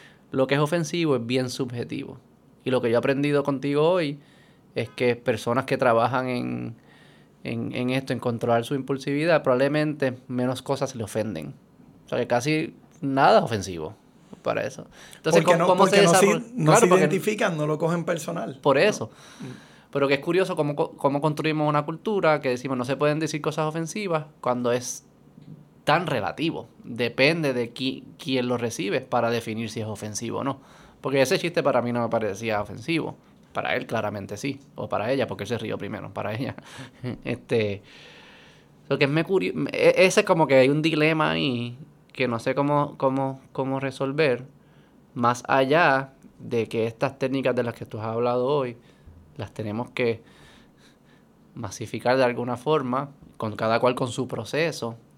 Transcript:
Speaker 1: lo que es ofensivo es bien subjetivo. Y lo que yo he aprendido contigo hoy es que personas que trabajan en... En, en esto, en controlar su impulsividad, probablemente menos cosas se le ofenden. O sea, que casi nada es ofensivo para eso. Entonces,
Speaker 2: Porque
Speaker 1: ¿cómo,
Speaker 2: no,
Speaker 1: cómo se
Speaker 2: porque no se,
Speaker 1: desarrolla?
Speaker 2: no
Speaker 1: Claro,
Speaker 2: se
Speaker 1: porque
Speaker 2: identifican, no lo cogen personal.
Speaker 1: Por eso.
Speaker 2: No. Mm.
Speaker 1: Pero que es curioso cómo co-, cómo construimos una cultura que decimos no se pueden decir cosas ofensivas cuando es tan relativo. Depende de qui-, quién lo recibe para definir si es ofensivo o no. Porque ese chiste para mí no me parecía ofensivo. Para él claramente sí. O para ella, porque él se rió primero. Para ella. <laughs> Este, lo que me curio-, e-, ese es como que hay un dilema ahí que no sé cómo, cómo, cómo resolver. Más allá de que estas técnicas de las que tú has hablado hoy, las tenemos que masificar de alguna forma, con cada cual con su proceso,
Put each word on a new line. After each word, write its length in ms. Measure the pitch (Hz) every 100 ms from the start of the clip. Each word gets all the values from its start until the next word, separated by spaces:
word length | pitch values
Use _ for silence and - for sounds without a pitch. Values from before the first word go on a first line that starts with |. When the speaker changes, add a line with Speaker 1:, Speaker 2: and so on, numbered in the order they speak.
| - - _
Speaker 1:
lo 160 | 135 131
que 60 |
es 60 | 139
ofensivo 540 | 147 175 156 170 160
es 100 | 127
bien 260 | 117 127 127
subjetivo. 680 | 127 123 120 - 120 - 127 _ _ _ _
Y 60 | 131
lo 80 | 127
que 80 | 117
yo 60 | 117
he 20 |
aprendido 460 | 127 135 147 143
contigo 440 | 143 135 143 143 156
hoy 300 | 185 147 143 - - _ _ _
es 140 | 123 117
que 260 | - 123
personas 520 | 120 - 110 120 120 131
que 100 | 135
trabajan 500 | 127 113 117 131 127
en... 460 | 123 123 120 120 117 _ - - - _ _
En, 280 | 131 117 117 120
en 140 | 123
esto, 220 | 131 135
en 60 | 120
controlar 460 | 123 117 120 117
su 100 | 117
impulsividad, 680 | 139 135 139 139 143 165 151
probablemente 760 | 139 127 139 151 151 147 135 120 -
menos 360 | 123 127 123
cosas 280 | - 135 135
se 80 | 117
le 60 |
ofenden. 500 | 104 110 107 80 73 - _ _ - - -
O 20 |
sea, 100 | 123
que 80 | 117
casi 480 | 120 135 156 - - - _
nada 380 | 139 135 165 220
es 60 |
ofensivo 500 | 156 110 95 85 78 110 _ _ _ -
para 220 | - - 113
eso. 180 | - - - - -
Entonces, 280 | 160 170
Speaker 2:
Porque 0 |
Speaker 1:
¿cómo, 140 | 160 165
Speaker 2:
no, 80 | 180
Speaker 1:
cómo 180 | 185 196
se 40 |
Speaker 2:
porque 120 | 196 170
no 80 |
se, 120 | 185 196
Speaker 1:
desarrolla? 200 | 165 - 240
Speaker 2:
no 80 |
Speaker 1:
Claro, 160 | 151 202
Speaker 2:
se 60 | 180
Speaker 1:
porque 120 | 185
Speaker 2:
identifican, 540 | 151 190 208 214 214 156
no 120 | 151
lo 100 | 151
cogen 240 | 165 170
personal. 540 | 170 165 - 170 226 131
Speaker 1:
Por 180 | 143 139
eso. 320 | 247 - 113 - - -
Speaker 2:
No. 80 | 131
Mm. 60 | 127 - - _
Speaker 1:
Pero 140 | 143 139
que 80 |
es 60 | 139
curioso 340 | 170 175 180
cómo 220 | 170 147 143
co-, 160 | 165
cómo 280 | - 139 143
construimos 480 | 151 147 156 156 151
una 160 | 147
cultura 560 | 151 160 220 196 165 147
que 80 | 135
decimos 280 | 123 135 127
no 60 |
se 100 | 123 139
pueden 220 | 147 151
decir 220 | 156 156
cosas 260 | 151 151 156
ofensivas 600 | 165 165 214 196 156 147 -
cuando 300 | 127 123 123
es 340 | 123 123 - - _ - - - - - _
tan 240 | - 160 165
relativo. 640 | 127 95 - 160 85 117 -
Depende 680 | - 117 120 123 139 170 147
de 220 | 123 117
qui-, 300 | - 131 - - -
quién 300 | - 131 123
lo 100 | 120
recibe 440 | 117 135 190 143
para 300 | 127 123 117
definir 380 | 117 113 110 113
si 120 | 117
es 60 | 107
ofensivo 500 | 101 107 101 113 104
o 60 |
no. 160 | 131 131 - - - -
Porque 200 | 139 135
ese 200 | 131 180
chiste 240 | 170 170
para 180 | 143 123
mí 100 | 120
no 100 | 120
me 60 | 117
parecía 540 | 113 107 98 113 104
ofensivo. 540 | 104 104 113 160 - - _ _ _
Para 220 | - -
él 140 | 113 127
claramente 480 | 113 104 104 98 101
sí. 240 | 139 - - -
O 120 | 113
para 220 | 98 110
ella, 160 | 139 110
porque 160 | 95
él 60 | 101
se 100 | 113
rió 180 | 107 101
primero. 380 | 101 104 104
Para 200 | 104 101
ella. 200 | 110 113 - - - 127 -
<laughs> 220 | 123 -
Este, 580 | 131 120 - 120 104 98 - - - - - - - - _ _ -
lo 80 | 143
que 120 | 139
me 160 | 156
curio-, 300 | 165 190 180 156 139
e-, 220 | - 170 - 185
ese 140 | 208
es 60 | 202
como 200 | 170 143
que 80 |
hay 140 | 135 135
un 140 | 151
dilema 500 | 160 156 156 160 151
ahí 440 | 165 147 120 120 123 151 _ _
que 160 | - 127
no 100 | 120
sé 160 | 135
cómo, 400 | 131 143 147 143 -
cómo, 440 | 135 135 135 131 -
cómo 300 | - 135 135
resolver. 640 | 135 - 135 147 151 123 131 - _ _ _ _ _
Más 280 | 127 120 123 -
allá 640 | 135 135 156 165 135 135 - - -
de 300 | 117 117 110
que 180 | 117 113
estas 320 | - 135 -
técnicas 380 | 131 135 127 123
de 80 |
las 100 | 120
que 120 | - 110
tú 120 | 110
has 80 | 110
hablado 400 | 113 120 123 127
hoy, 300 | 147 123 120 - _ - - - -
las 180 | 101
tenemos 340 | - 107 107 120
que 300 | - 117 110 - - - - - _ _ _ _ _ _ _ _
masificar 640 | 135 104 - 110 113 120 131
de 80 |
alguna 320 | 123 120 120 120
forma, 540 | 151 156 131 131 143 - - -
con 200 | 110 104
cada 240 | 110 113
cual 140 | 123
con 140 | 127 123
su 200 | 135 123
proceso, 680 | 117 110 143 165 - 117 117 -